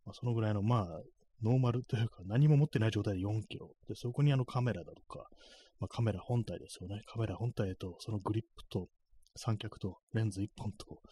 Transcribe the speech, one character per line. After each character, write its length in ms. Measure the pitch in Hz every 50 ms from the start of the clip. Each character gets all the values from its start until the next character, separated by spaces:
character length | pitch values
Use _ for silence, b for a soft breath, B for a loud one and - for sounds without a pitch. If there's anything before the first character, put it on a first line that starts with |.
| -
ま 80 | -
あ、 20 | -
そ 120 | - -
の 80 | 120 117
ぐ 80 | 113
ら 80 | 110 107
い 40 | 104
の、 80 | 101
ま 200 | 98 110 123 113
あ、 40 | 95 87 80 78 - - _ _ _ _ _ -
ノ 140 | 110 110 127
ー 20 | 131
マ 140 | 127 120
ル 120 | 117 127 123
と 120 | - -
い 60 | 110
う 60 | 117 107
か、 140 | - - 87
何 220 | 95 110 131 147
も 100 | 151 151
持 100 | 139 151
っ 20 | -
て 100 | - 110
な 80 | 110
い 40 | 110
状 100 | 101 104
態 120 | 101 107 98
で 60 | 92
四 220 | 95 104 107 110 104 -
キ 100 | - -
ロ。 140 | - - - _ - -
で、 60 | 110
そ 160 | - - 123
こ 100 | 120 143
に 100 | 143 147
あ 40 | 139
の、 80 | 131 123
カ 160 | - - 127
メ 120 | 123 123
ラ 120 | 98 87 80
だ 80 | -
と 100 | - -
か、 260 | - - - - - - - B B B B B B B B B
ま 60 | 104
あ、 20 | -
カ 140 | - 120
メ 100 | 117 110
ラ 80 | 98 92
本 240 | - - 123 120 107
体 140 | - 87 -
で 80 | - -
す 100 | - -
よ 80 | 87 90
ね。 140 | 101 107 -
カ 120 | - - 113
メ 80 | 113
ラ 80 | 104 90
本 180 | - 113 120
体 220 | - - 104 95 92
と、 220 | - 95 90 87 -
そ 140 | - -
の 60 | 110 101
グ 120 | - -
リ 100 | 107 110
ッ 20 | -
プ 180 | _ _ - - -
と、 180 | - 98 87 - _ _ _ _ - - - _ -
三 200 | - - 113 110
脚 220 | 104 - 107 - -
と、 200 | - 95 - - _ _ -
レ 100 | 110 110
ン 60 | 104
ズ 120 | 92 95
一 60 | 101 - _
本 160 | - - 104
と、 280 | - - - - - - - B